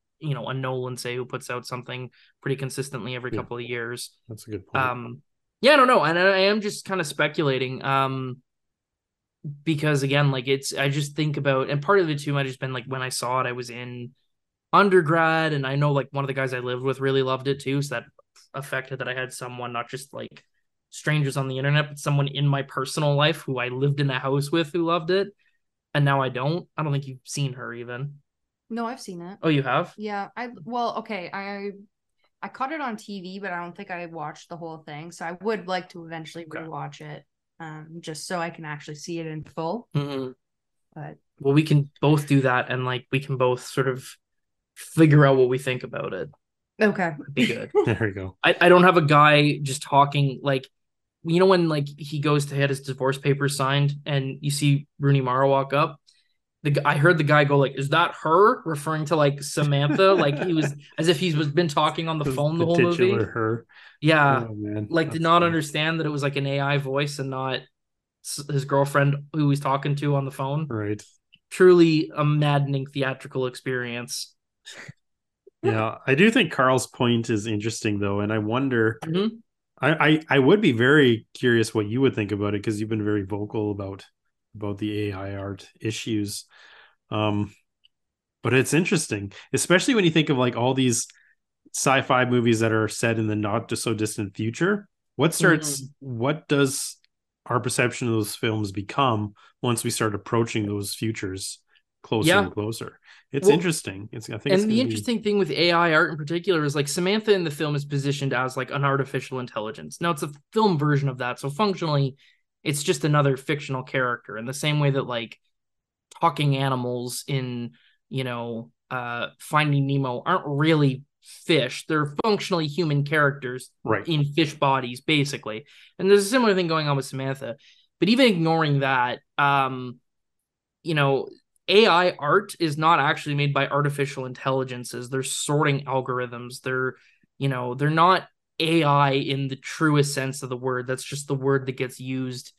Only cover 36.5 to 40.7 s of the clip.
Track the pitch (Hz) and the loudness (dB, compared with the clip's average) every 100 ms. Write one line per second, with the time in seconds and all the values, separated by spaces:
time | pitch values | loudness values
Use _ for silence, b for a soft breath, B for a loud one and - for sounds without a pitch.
36.5 | 156 160 147 147 143 151 143 - _ _ | -12 -12 -10 -12 -14 -16 -18 -20 _ _
37.5 | - 160 156 156 165 165 156 - 180 170 | -18 -16 -14 -16 -14 -12 -12 -8 -6 -6
38.5 | 170 156 147 156 151 - 165 160 156 156 | -8 -12 -12 -12 -14 -10 -8 -8 -10 -10
39.5 | - 165 226 - 147 143 135 131 - _ | -8 -6 -6 -6 -4 -4 -6 -8 -12 _
40.5 | _ _ | _ _